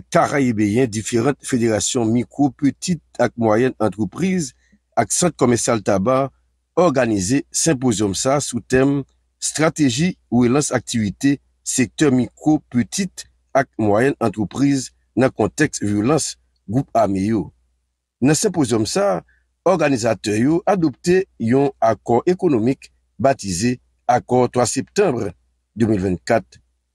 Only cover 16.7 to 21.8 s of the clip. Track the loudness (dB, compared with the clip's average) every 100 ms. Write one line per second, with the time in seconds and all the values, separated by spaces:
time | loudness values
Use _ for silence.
16.7 | -4 -2 0 0 0 0 -2 -4 -12 _
17.7 | _ _ _ _ -2 0 2 0 0 0
18.7 | 0 0 -2 -2 -2 -8 _ _ _ 0
19.7 | 2 2 0 -2 -2 -2 0 2 0 0
20.7 | 0 0 -2 0 0 0 -4 0 2 0
21.7 | 0